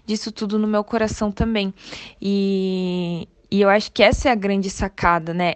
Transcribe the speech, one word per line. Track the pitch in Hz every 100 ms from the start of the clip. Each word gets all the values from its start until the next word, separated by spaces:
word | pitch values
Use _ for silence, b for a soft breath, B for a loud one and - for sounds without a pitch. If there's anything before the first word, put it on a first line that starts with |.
disso | - 214 226
tudo | - 208 214
no | 214
meu | 208
coração | 208 226 220 - 214
também. | 202 226 220 196 B B B B -
E, | 196 196 196 190 190 185 185 180 175 170 - _ _ 202
e |
eu | 196
acho | 208 -
que | -
essa | 214 262 285
é |
a | 226
grande | 202 196 190
sacada, | - 196 - 180 170 165
né? | 170 175